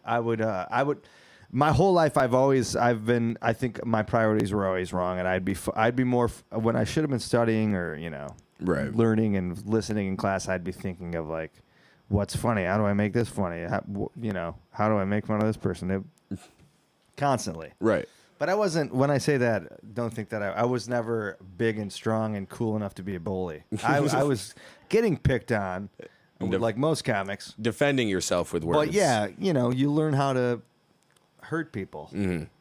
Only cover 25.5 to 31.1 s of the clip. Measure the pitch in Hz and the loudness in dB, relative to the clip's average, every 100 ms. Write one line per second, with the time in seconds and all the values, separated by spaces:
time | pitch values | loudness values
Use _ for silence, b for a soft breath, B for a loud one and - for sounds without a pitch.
25.5 | 110 95 92 101 - - b b - 95 | -2 -2 -6 -8 -14 -20 b b -8 -2
26.5 | 92 113 107 147 156 - 104 98 101 - | 0 0 2 0 0 0 -2 -2 -8 -10
27.5 | - 110 107 143 139 113 92 - 90 85 | -6 -4 2 2 2 2 0 2 0 0
28.5 | 85 82 147 151 185 170 117 101 - 190 | -2 2 2 2 2 4 2 0 -2 0
29.5 | 147 123 127 143 147 156 139 139 127 123 | 2 2 2 2 2 2 2 2 2 0
30.5 | 120 - _ _ _ _ | -2 -6 _ _ _ _